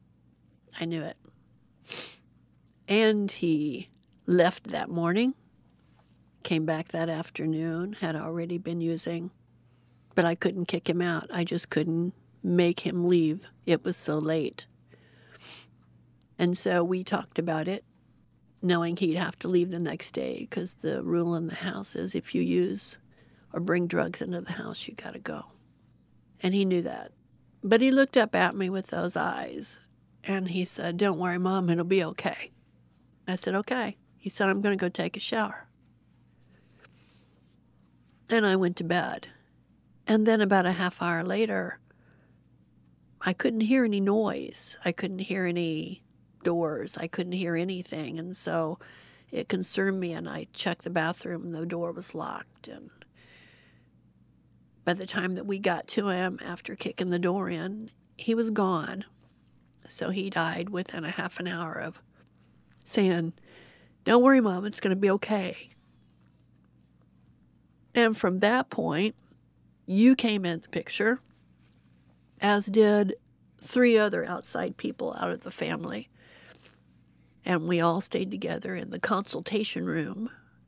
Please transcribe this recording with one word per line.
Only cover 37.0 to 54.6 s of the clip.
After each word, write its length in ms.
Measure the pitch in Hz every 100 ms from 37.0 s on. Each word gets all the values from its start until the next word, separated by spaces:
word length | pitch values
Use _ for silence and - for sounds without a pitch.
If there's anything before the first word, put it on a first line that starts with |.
| _ _ _ _ _ _ _ _ _ _ _ _ -
And 160 | 226
I 120 | 208 190
went 200 | 180 180
to 60 |
bed. 440 | 170 175 - - - - _ _ _ _ _ _ -
And 180 | 220 214
then 140 | 220
about 260 | 196 196 180
a 60 |
half 280 | 180 180 -
hour 220 | 175 165
later, 560 | 180 196 220 190 180 - _ _ _ _ _ _ _ _ _ _ _ _ _ _
I 120 | 185
couldn't 280 | 180 247 220
hear 240 | 214 262
any 160 | 233 202
noise. 760 | 196 214 208 - - - - -
I 60 | 175
couldn't 300 | - 196 185
hear 240 | 196 190
any 580 | 180 175 165 156 165 185 _ _ _ _
doors. 540 | - 170 160 135 175 -
I 100 | 170
couldn't 260 | - 180
hear 240 | 185 170 165
anything, 640 | 180 185 - 156 156 165
and 180 | 170 190
so 420 | 170 165 156 175 - - - - _
it 180 | - -
concerned 520 | 185 185 - 196 190
me, 120 | 180
and 160 | 165 165
I 180 | 151 -
checked 320 | - 175 170
the 60 | 180
bathroom, 540 | 175 160 175 180 170
and 100 | 175
the 120 | 160 170
door 260 | 170 170
was 220 | 170 180
locked. 540 | - - - - _ -
And 220 | - - - - _ _ - - _ _ _ _ _ _ _ _ _ _ _